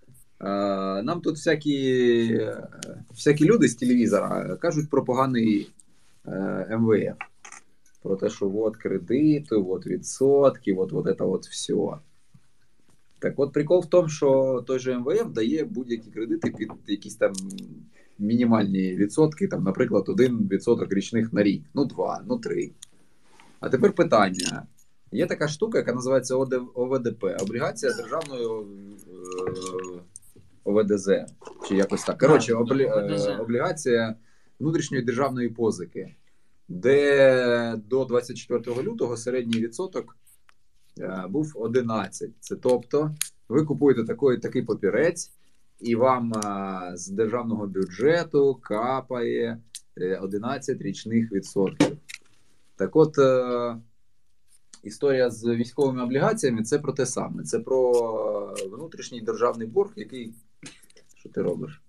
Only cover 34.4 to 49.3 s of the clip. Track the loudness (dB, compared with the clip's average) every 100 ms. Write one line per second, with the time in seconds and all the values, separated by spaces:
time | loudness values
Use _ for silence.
34.4 | -20 -6 -2 0 0 -2 -2 0 0 0
35.4 | -4 0 -2 -2 -8 -10 -12 -16 _ _
36.4 | -20 -20 -12 -2 4 4 4 6 8 6
37.4 | 4 2 0 -4 -2 -2 2 0 -2 -14
38.4 | -4 -4 -2 -4 -4 -2 -4 -4 -4 -4
39.4 | -2 -2 -2 -6 -6 -6 -10 -18 -20 -20
40.4 | -20 _ _ _ -20 -12 -10 -8 -6 -4
41.4 | -4 -6 0 0 0 -2 -4 -8 -12 -12
42.4 | -10 -4 0 0 0 -2 -2 -4 -8 -10
43.4 | -2 0 0 2 4 4 0 0 2 2
44.4 | -2 -4 -2 0 0 2 2 0 -12 -16
45.4 | _ _ _ _ -2 2 4 2 0 -2
46.4 | -4 -4 -4 -6 -8 -10 -10 -2 0 0
47.4 | -4 -4 -4 -4 -4 0 2 2 2 2
48.4 | 2 0 -4 -4 -2 -4 -4 -6 -2